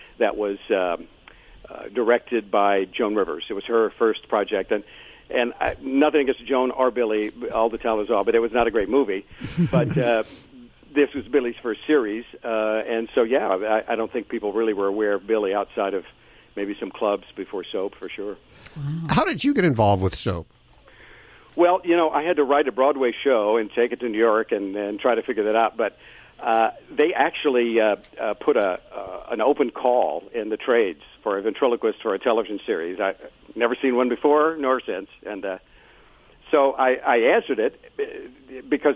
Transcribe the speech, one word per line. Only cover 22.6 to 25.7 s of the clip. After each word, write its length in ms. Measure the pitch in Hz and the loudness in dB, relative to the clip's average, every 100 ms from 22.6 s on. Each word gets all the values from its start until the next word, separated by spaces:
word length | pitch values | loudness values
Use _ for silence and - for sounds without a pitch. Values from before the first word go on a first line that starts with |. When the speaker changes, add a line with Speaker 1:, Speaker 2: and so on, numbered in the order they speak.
| 143 | 2
Speaker 1:
a 40 | |
Broadway 400 | 113 135 139 127 | 2 2 4 0
show 460 | - 143 120 104 113 | 0 2 2 2 0
and 140 | 107 | 0
take 200 | - 120 | 0 0
it 80 | 117 | -2
to 100 | 123 | -4
New 80 | 107 | 2
York 340 | 113 107 117 | 4 2 0
and, 240 | 104 98 101 | -2 -4 -4
and 240 | 101 104 | -6 -2
try 160 | 131 113 | 0 0
to 60 | |
figure 220 | - 110 | 0 -2
that 120 | 104 110 | 2 2
out. 200 | 113 | 2